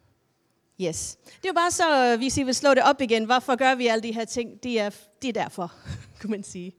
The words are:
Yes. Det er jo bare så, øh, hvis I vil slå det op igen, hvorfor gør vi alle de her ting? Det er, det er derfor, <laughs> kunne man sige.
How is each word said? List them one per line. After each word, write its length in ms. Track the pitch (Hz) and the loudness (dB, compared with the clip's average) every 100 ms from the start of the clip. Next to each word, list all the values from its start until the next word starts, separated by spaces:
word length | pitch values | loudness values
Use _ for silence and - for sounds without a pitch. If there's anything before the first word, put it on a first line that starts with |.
| _ _ _ _ _ _ _ - | _ _ _ _ _ _ _ -8
Yes. 360 | 180 165 - - _ | -6 -6 -10 -14 _
Det 200 | - 381 | -10 -4
er 40 | |
jo 40 | |
bare 180 | 339 349 | 0 0
så, 400 | 339 339 285 247 | 2 2 4 4
øh, 60 | 233 | 2
hvis 200 | 262 285 | 0 -2
I 60 | |
vil 120 | 262 254 | -2 2
slå 180 | 285 | 4
det 100 | 262 | 6
op 180 | - 285 | 6 4
igen, 240 | 254 226 220 | 2 0 2
hvorfor 300 | 247 247 247 | 0 2 2
gør 200 | 262 262 | 2 2
vi 120 | 247 | 2
alle 160 | 226 | 0
de 100 | 233 | -2
her 120 | 226 226 | -6 -6
ting? 380 | 254 233 - | -6 -8 -10
Det 160 | 247 233 | -4 -2
er, 100 | 208 - - _ | -2 -6 -18 _
det 60 | 269 | -6
er 60 | |
derfor, 400 | 214 123 - 175 - - | -4 -6 -6 -10 -10 -14
<laughs> 260 | - - - | -14 -16 -14
kunne 100 | 208 | -8
man 120 | 208 | -8
sige. 300 | 196 185 180 | -8 -14 -14